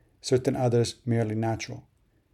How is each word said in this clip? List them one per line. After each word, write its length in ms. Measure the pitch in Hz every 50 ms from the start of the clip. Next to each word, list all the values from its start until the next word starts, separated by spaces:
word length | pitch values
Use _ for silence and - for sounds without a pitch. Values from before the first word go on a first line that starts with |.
| _ _ _ _
certain 340 | - - 131 127 131 139 131
others 380 | 135 127 123 117 156 - - - - -
merely 300 | 120 117 117 113 107 107
natural. 520 | 110 113 113 110 - - - 117 117 - _ _ _ _ _ _ _ _ _